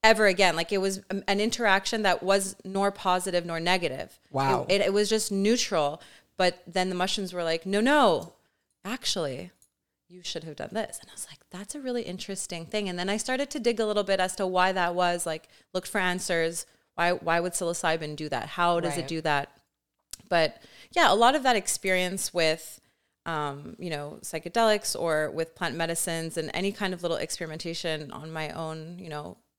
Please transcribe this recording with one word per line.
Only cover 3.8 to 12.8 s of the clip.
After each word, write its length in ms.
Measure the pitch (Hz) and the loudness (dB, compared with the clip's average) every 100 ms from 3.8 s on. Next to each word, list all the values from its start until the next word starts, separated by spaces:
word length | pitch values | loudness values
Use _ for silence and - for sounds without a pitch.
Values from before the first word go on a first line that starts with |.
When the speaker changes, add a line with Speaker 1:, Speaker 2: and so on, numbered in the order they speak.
| 170 127 - - _ | 0 -6 -10 -14 _
Speaker 2:
Wow. 360 | 135 135 131 156 | -2 2 2 2
Speaker 1:
It, 120 | 196 | 2
it, 60 | 196 | 4
it 60 | |
was 160 | 196 208 | 2 2
just 220 | 220 - | 0 0
neutral. 680 | 196 196 233 - 180 147 151 - - _ - | 2 2 2 2 0 0 -2 -16 -20 _ 0
But 260 | 180 180 - | 0 0 -6
then 220 | 185 185 | -2 0
the 60 | |
mushrooms 380 | 180 185 - 190 | 0 -2 -2 -4
were 100 | 180 | -4
like, 220 | 165 165 190 | -2 -2 0
"No, 140 | 202 | 2
no, 520 | 240 302 240 151 165 _ _ _ _ _ | 4 6 6 4 -2 _ _ _ _ _
actually, 680 | 185 254 - 196 151 131 175 _ _ _ _ _ _ | -10 -6 -4 -2 -4 -6 -12 _ _ _ _ _ _
you 140 | 180 | -14
should 220 | 170 165 | -10 -10
have 120 | 160 143 | -10 -10
done 140 | - | -8
this." 260 | 214 214 - | -6 -6 -10
And 100 | - | -16
I 20 | |
was 120 | - - | -16 -16
like, 100 | - _ | -16 _
"That's 240 | 180 202 | -14 -12
a 60 | 294 | -10
really 220 | 262 240 | -6 -4
interesting 600 | - 185 - 190 - 175 165 | -4 -8 -8 -8 -8 -10 -4
thing." 220 | 214 | -4